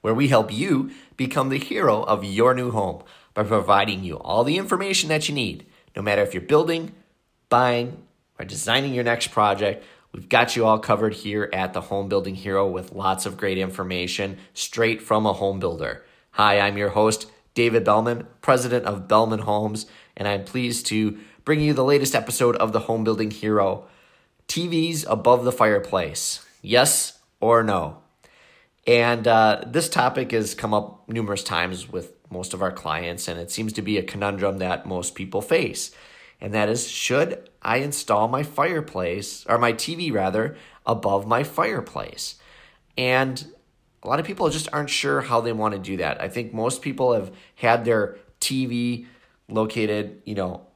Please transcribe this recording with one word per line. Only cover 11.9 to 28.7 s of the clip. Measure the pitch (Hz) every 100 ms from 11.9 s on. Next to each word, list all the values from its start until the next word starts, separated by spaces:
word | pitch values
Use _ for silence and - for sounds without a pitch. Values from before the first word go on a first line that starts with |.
| 98 98
Building | 98 95 95
Hero | 101 95 98
with | 92 92
lots | 98 95 95 104
of | 92
great | 101 92
information | 95 92 92 90 90 - 98 95 -
straight | - - 117 113 113
from | - 107 107
a |
home | 85 98 98
builder. | 90 82 71 52 - _ _
Hi, | - 104 101
I'm | 101 101
your | 101
host, | 104 110 107 - _ _ -
David | 117 113
Bellman, | 104 104 117 117 - _
president | - 127 123 120 113
of | 101 92
Bellman | 107 113 110
Homes, | 104 104 107 107 - - _ -
and | 101
I'm | 98
pleased | 95 127 120 117 -
to | 107 107 107 - _ -
bring | 156
you | 151
the | 151
latest | 131 143 135
episode | 123 117 - 123 117
of | 110
The | 107
Home | - 113
Building | 110 107 107
Hero, | 107 107 107 98 92 - _ _ _ _ _ -
T | 160 175
Vs | 170 165 160 -
above | 104 113 123 120
the |
fireplace. | 123 110 101 - 95 82 76 - - - _
Yes | 95 117 143 - - - _ _
or | 110 117
no? | 110 95 76 78 _ _ _ _ _ _ _